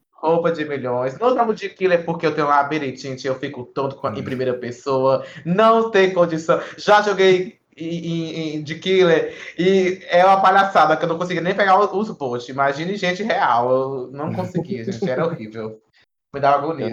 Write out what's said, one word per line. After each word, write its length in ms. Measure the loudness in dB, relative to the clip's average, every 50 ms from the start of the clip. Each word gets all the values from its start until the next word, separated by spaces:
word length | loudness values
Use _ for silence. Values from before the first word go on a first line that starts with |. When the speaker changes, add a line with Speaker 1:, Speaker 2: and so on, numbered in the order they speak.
| _ _
Speaker 1:
Roupa 400 | _ _ -2 0 0 2 0 0
de 140 | -2 -2 -4
milhões. 520 | -6 -6 -6 -4 -4 -4 -4 -4 -4 -4
Não 160 | -2 0 0 2
dá 100 | 2 0 -2 -2
de 160 | -4 -8 -12
killer 360 | -4 -2 0 2 2 0 0
porque 200 | -4 -4 -2 -2
eu 100 | -2 0
tenho 120 | 0 0
labirintite 800 | 2 2 2 2 0 -2 -4 -4 -6 -8 -10 -10 -10 -10 -6 -6
e 40 | -6
eu 60 | -4 -4
fico 240 | -6 -8 -8 -12 -14
todo 300 | -10 _ -6 -6 -6 -6
com, 120 | -6 -8 -6
em 100 | -6 -8
Speaker 2:
Hum. 40 | -8
Speaker 1:
primeira 300 | -6 -6 -4 -4 -4 -4
pessoa. 720 | -4 -8 -10 -12 -8 -4 -2 0 2 2 2 2 0 -2 -8 -16 -10 -6
Não 440 | -2 2 4 4 4 4 4 2 2
tem 240 | 4 4 4 4 4
condição. 460 | 2 2 2 0 -2 0 0 0 0 -2 -8 -14
Já 240 | -4 2 4 4 4
joguei 580 | 4 2 2 4 4 4 4 4 0 -4 -10 _ _ _ _
em, 100 | -12 -8
em, 680 | -8 -8 -6 -6 -6 -4 -4 -6 -6 -6 -8 -6 -6 -6
em, 60 | -8 -8
de 120 | -10 -10
killer 580 | -6 -2 2 4 4 6 6 6 4 2 -2 -6 -12 -16 -10 -4
e 440 | 0 2 4 4 4 4 2 -2 -4 -4 2
é 160 | 4 6 6
uma 160 | 6 6 6
palhaçada 560 | 6 4 4 4 4 4 4 4 4 4 4
que 80 | 2 0
eu 40 | -2
não 80 | -2
consegui 220 | -4 -4 -4 -4 -2
nem 160 | -2 -2 0
pegar 240 | 2 4 4 4 4
o, 180 | 4 2 0
os 120 | -2 -4 -4
bots. 360 | -6 -6 -6 -6 -6 -6 -8 -6
Imagine 480 | -4 0 0 0 0 -2 -4 -6 -4
gente 260 | -2 -2 -2 -2 -2 -2
real. 480 | -2 0 0 2 2 2 2 2 2
Eu 400 | 2 2 0 -2 -4 -8 -8 -10
não 220 | -10 -8 -8 -6 -6
conseguia, 500 | -6 -6 -4 -4 -6 -6 -4 -8 -8 -6
Speaker 2:
<laughs> 0 |
Speaker 1:
gente. 260 | -8 -6 -4 -4 -2
Era 160 | -2 -2 -2
horrível. 560 | -2 -4 -6 -10 -12 -10 -10 -10 -10 -12 -16 _ _ _ _ _ _ _ _ _ _ -6
Me 60 | 0
dava 160 | 2 2 2
Speaker 3:
Eu 120 | 2 0 -4
Speaker 1:
agonia. 180 | -4 -4 -6 -6